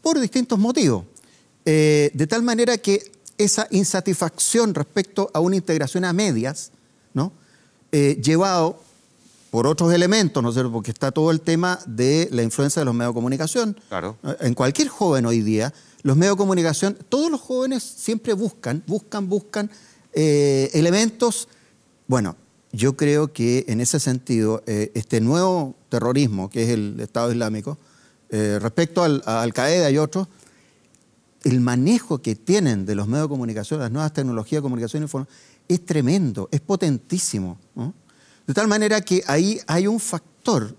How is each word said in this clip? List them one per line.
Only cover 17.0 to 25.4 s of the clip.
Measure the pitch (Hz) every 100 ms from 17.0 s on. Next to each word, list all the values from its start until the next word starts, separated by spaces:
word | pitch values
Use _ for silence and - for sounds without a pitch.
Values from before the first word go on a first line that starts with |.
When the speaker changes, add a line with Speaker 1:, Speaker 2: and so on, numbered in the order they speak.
| -
Speaker 1:
todos | 262 330
los | 285
jóvenes | - 254 262 262
siempre | - - - 226 -
buscan, | 196 214 - 120 147 -
buscan, | 202 - 214 190
buscan, | 202 - 208 208 - - _ _
eh, | - 156 147 143 135 135
elementos. | 151 170 190 226 220 240 - - _ _ _ _ _ -
Bueno, | 127 98 - _ _ _
yo | 104 127 139
creo | 147 147 151
que | 156 117 123 127
en | 113
ese | 123 156
sentido, | 135 127 - 117 107 110 -
eh, | 107 107
este | 113 104 117
nuevo | 113 165